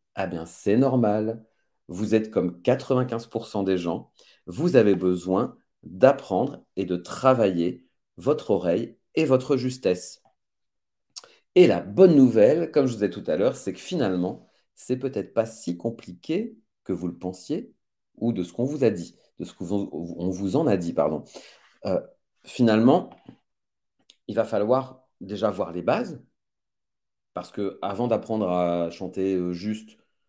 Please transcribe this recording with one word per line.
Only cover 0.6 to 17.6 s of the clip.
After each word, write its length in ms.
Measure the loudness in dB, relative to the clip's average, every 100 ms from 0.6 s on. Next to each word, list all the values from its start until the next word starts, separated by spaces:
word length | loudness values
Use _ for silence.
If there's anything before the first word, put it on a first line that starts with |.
| 0 2
normal. 680 | 4 2 2 0 -2 -6 -14 _ _ _ -14
Vous 260 | -6 2
êtes 160 | 2 2
comme 320 | -2 -2 0
quatre-vingt-quinze 640 | 0 0 0 0 0 -4 -6
pour 200 | -10 -6
cent 160 | -4
des 160 | 0 0
gens, 340 | -2 -6 -8 _ _ _ -12
vous 300 | -4 2 4
avez 180 | 6
besoin 600 | 4 2 0 0 0 -2 -6 _ _
d'apprendre 800 | -20 4 4 4 0 -2 -2 -8 _ -8
et 100 | -4
de 100 | -6
travailler 880 | -6 0 2 4 2 0 -2 -6 _ _ _ -6
votre 340 | -2 -2 0
oreille 460 | -2 0 -2 -4 -14 _
et 100 | -2
votre 320 | 2 2 2 -2
justesse. 680 | -2 -2 -2 -2 -6 -16 _ _ _ _ _ _ _ _ _ -20 -20 _ _
Et 120 | 6 6
la 140 | 4
bonne 360 | 0 6 8 8
nouvelle, 540 | 6 8 6 6 0
comme 140 | 2 0
je 60 |
vous 60 | 0
disais 120 | -2
tout 140 | -2 -4
à 100 | 0
l'heure, 200 | 0 -2
c'est 160 | -8
que 60 | -10
finalement, 680 | -6 -2 -2 0 -2 -6 -16 _ _
c'est 220 | -12 -6 -4
peut-être 360 | -4 -6 -4
pas 120 | -4 -4
si 300 | -6 -8 -6
compliqué 840 | -8 -8 -14 -12 -6 -6 -6 -12 _ _
que 80 | -8
vous 140 | -6 -6
le 80 | -8
pensiez 560 | -10 -10 -8 -8